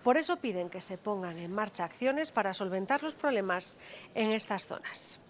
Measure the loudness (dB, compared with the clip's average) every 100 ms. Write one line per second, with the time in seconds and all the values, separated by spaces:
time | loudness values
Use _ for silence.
0 | 6 6 4 0 0 -2 -4 -6 -8 -6
1 | -4 -2 -4 -6 -4 -2 -2 -2 -4 0
2 | 0 2 0 2 0 0 0 -2 2 0
3 | 0 0 2 2 2 0 0 -6 -12 -16
4 | -8 0 2 2 0 -2 -2 -6 -6 -6
5 | -4 -6 -8